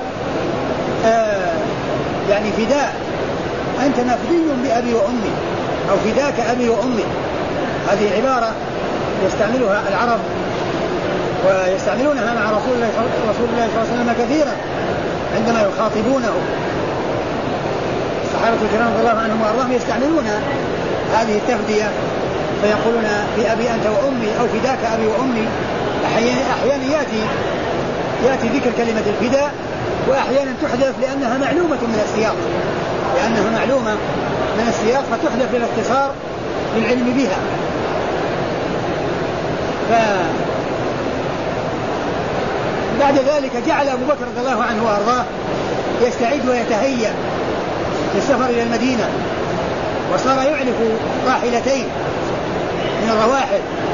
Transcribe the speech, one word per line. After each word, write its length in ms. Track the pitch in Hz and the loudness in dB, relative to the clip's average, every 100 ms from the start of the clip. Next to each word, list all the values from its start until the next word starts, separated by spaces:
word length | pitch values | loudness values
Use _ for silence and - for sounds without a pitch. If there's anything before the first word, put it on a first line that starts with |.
| - - - - - - - - - - 226 | -4 -6 -4 -4 -2 -2 -2 -2 -2 0 4
آه، 460 | 226 220 196 175 160 170 185 - - - - - | 4 2 0 0 0 -2 -2 -2 -2 -2 -2 2
يعني 220 | 202 214 | 2 2
فداء، 420 | 185 220 285 233 - - - - - - - - - 277 | 0 2 2 0 -4 -6 -4 -4 -4 -4 -4 -4 0 0
أنت 140 | 240 | 2
مفدي 420 | 247 240 - 339 320 262 | 2 0 2 2 2 2
بأبي 300 | 262 233 240 | 0 0 2
وأمي 380 | 226 202 247 185 151 170 - - - 165 | 2 2 0 -2 -2 -2 -2 -2 -2 0
أو 60 | 196 | 0
فداك 380 | 214 233 285 - 226 | 2 2 2 2 0
أبي 180 | 247 240 | 2 2
وأمي. 360 | 226 254 226 - - - - - - - - - | 2 2 0 0 -2 -4 -4 -4 -2 -2 -2 0
هذه 200 | 202 208 190 | 2 2 2
عبارة 360 | 262 254 226 220 - - - - - - 190 | 2 2 0 -2 -6 -4 -4 -4 -2 0 0
يستعملها 560 | 170 208 262 220 208 202 | 2 2 2 2 2 2
العرب 320 | 190 240 220 185 180 175 - 180 175 - 180 - 185 - - 185 | 0 2 2 0 -4 -4 -4 -2 -2 -2 -2 -2 -2 -2 0 2
ويستعملونها 880 | 190 185 185 208 208 285 277 220 | 2 2 0 0 2 2 2 0
مع 160 | 233 208 | 0 0
رسول 240 | 214 254 | 0 2
الله، 140 | 247 226 196 247 - 226 | 0 0 0 0 0 0
رسول 180 | 202 233 | 0 0
الله 160 | 233 220 | 2 0
صلى 80 | 220 | 0
الله 100 | 220 | 0
عليه 20 | |
وسلم 200 | 240 240 233 | 0 2 2
كثيرا 280 | 233 302 277 196 - - - - - - - 202 | 2 2 2 0 -4 -4 -2 -2 -2 -2 -2 0
عندما 240 | 226 226 202 | 2 2 2
يخاطبونه. 640 | 180 220 208 220 269 226 180 - - - - - - - - - - - - - - - - - - | 2 0 2 2 2 2 0 0 -2 -2 -2 -2 -2 -2 -2 -2 -2 -2 -2 -2 -2 -2 -2 -2 -2
الصحابة 320 | - - 220 226 | -2 0 2 2
الكرام 240 | 208 208 233 | 2 2 2
رضي 80 | 214 | 2
الله 220 | 226 220 | 2 2
عنهم 180 | 226 220 | 0 0
وأرضاهم 300 | 214 226 254 | 2 2 2
يستعملون 520 | 247 196 233 277 320 220 208 185 185 - - - - - | 0 0 0 2 2 2 -2 -2 -2 -2 -2 -2 -2 0
هذه 220 | 208 226 208 | 2 2 2
التفدية 540 | 226 233 208 214 208 196 185 - - - - - | 2 0 2 0 0 0 -2 -2 -2 -2 -2 0
فيقولون: 420 | 208 214 226 233 214 208 - 208 | 2 2 2 2 2 0 0 0
"بأبي 340 | 220 220 240 | 2 2 0
أنت 160 | 226 214 | 0 2
وأمي" 440 | 202 269 254 214 214 | 2 2 0 0 2
أو: 60 | 233 | 2
"فداك 320 | 214 262 262 233 | 2 0 0 0
أبي 120 | 220 220 | 0 2
وأمي". 400 | 214 262 226 220 - - - - - - | 2 2 0 0 -2 -2 -2 -2 -2 0
أحيانا، 340 | 185 240 254 269 247 | 2 2 2 0 0
أحيانا 260 | 247 277 | 2 2
يأتي، 380 | 262 302 262 220 214 - - - - - - - - - 233 | 2 0 0 -2 -2 -2 -2 -2 -2 -2 -2 -2 -2 0 2
يأتي 320 | 254 226 269 | 2 0 0
ذكر 120 | 247 226 | 0 0
كلمة 260 | 233 220 208 | 0 0 0
الفداء، 440 | 196 226 269 285 - - - - - - | 0 2 2 0 -2 -6 -6 -4 -2 0
وأحيانا 440 | 269 226 269 269 240 | 2 2 2 0 -2
تحذف 320 | 285 240 269 214 | -2 2 0 0
لأنها 360 | 262 277 247 262 | -2 0 0 0
معلومة 420 | 262 311 339 254 | 2 2 2 0
من 180 | 233 220 | 0 0
السياق، 320 | 196 208 214 - - - - - - - - 170 | 0 0 0 0 -2 -2 -2 -2 -2 -2 0 2
لأنها 420 | 214 220 202 220 | 2 2 2 2
معلومة 360 | 190 269 226 214 - - - 139 - 196 | 2 2 2 -2 -2 -2 -2 -2 -2 0
من 100 | 233 | 0
السياق 360 | - 214 269 247 | 0 2 2 0
فتحذف 420 | 226 311 233 247 | 0 0 0 0
للاختصار 560 | 247 226 226 196 262 277 - - - - - - 226 | 0 0 0 0 2 0 -2 -8 -6 -4 -4 -2 0
للعلم 360 | 220 254 247 254 | 2 2 2 2
بها. 220 | 262 - - - - - - - - - - - - - - 92 95 90 - 87 - - - - - - 202 | 2 0 -2 -2 -2 -2 -2 -2 -2 -2 -2 -2 -2 -2 -2 -2 -2 -2 -2 -2 -2 -2 -2 -2 -4 -2 2
ف-، 540 | 226 220 196 170 180 175 - - - - - - - - - - - - - - - - - - - - - - - - 233 | 2 4 2 0 -2 -2 -2 -2 -4 -2 -2 -4 -2 -4 -4 -4 -4 -4 -4 -4 -4 -4 -4 -2 -2 -2 -2 -2 -2 -2 2
بعد 140 | 277 277 | 4 4
ذلك 480 | 262 302 262 240 285 | 4 2 0 -2 0
جعل 220 | 277 277 | 0 2
أبو 160 | 254 | 0
بكر 200 | 262 262 240 220 | 0 0 -2 -4
رضي 40 | |
الله 240 | 254 220 | -2 0
عنه 200 | 233 220 | 0 0
وأرضاه 400 | 226 202 214 247 247 - - - - - - - | 2 2 2 0 0 -4 -4 -2 -2 -2 -2 2
يستعد 460 | 240 - 240 285 247 | 2 2 0 2 2
ويتهيأ 640 | 247 226 214 269 247 208 - - - - - - - - - - | 0 2 2 2 2 0 -2 -4 -2 -2 -2 -2 -4 -2 -2 0
للسفر 360 | 196 254 247 254 | 0 2 2 2
إلى 120 | 233 | 2
المدينة، 460 | 233 226 254 240 185 - - - - - - - - - - | 2 2 2 2 0 -2 -2 -2 -2 -2 -2 -2 -4 -4 -2
وصار 220 | 180 254 262 | 0 2 2
يعلف 400 | 269 294 254 214 226 226 - 254 254 | 2 2 0 2 2 0 0 0 0
راحلتين 580 | 254 240 240 220 269 226 - - - - - - - - - - - | 2 2 0 2 0 -2 -4 -4 -4 -2 -4 -4 -4 -2 -2 -2 0
من 80 | 220 | 0
الرواحل، 500 | 220 220 269 - 605 - - - | 2 4 2 2 0 -2 -4 -2